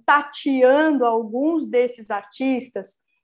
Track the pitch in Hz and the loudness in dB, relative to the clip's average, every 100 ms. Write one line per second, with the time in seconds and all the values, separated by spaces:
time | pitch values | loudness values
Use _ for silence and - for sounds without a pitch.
0 | - 294 285 - 294 262 254 277 311 277 | 2 2 0 -6 -2 4 4 6 4 2
1 | 240 226 220 240 302 330 226 240 247 240 | 0 0 -4 -2 -2 -2 -2 0 -2 -4
2 | 220 208 - - 262 247 233 202 190 - | -8 -8 -8 -6 -4 -2 -6 -12 -14 -20
3 | _ _ | _ _